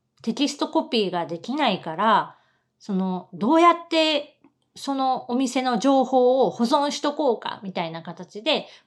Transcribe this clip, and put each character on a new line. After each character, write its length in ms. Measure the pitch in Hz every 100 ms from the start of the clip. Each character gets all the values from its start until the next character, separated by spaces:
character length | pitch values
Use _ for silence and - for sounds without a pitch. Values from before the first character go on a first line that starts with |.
| _ _
テ 100 | 226
キ 160 | 226 285
ス 80 | -
ト 100 | 311
コ 220 | 320 320
ピ 200 | 240 190
ー 20 |
が 160 | 175 160
で 100 | 170
き 180 | - 285
な 140 | 254
い 120 | 175
か 140 | - 156
ら、 420 | 220 190 147 - _ _ _ _
そ 160 | - 190
の、 340 | 190 185 -
ど 220 | 165 208 330
う 60 |
や 100 | 339
っ 160 | 339 -
て 520 | 320 311 294 - _ _ _ _ -
そ 200 | - 269
の 340 | 262 254 -
お 60 | 240
店 260 | 262 262
の 160 | 254 233
情 280 | 269 269 247
報 380 | 262 247 262
を 60 | 202
保 140 | -
存 260 | 233 302 294
し 120 | 294
と 120 | 294
こ 200 | 294 285
う 60 | -
か 200 | - -
み 100 | 196
た 140 | 190 165
い 60 |
な 100 | 165
形 400 | 175 170 180 208
で、 260 | 240 247 - -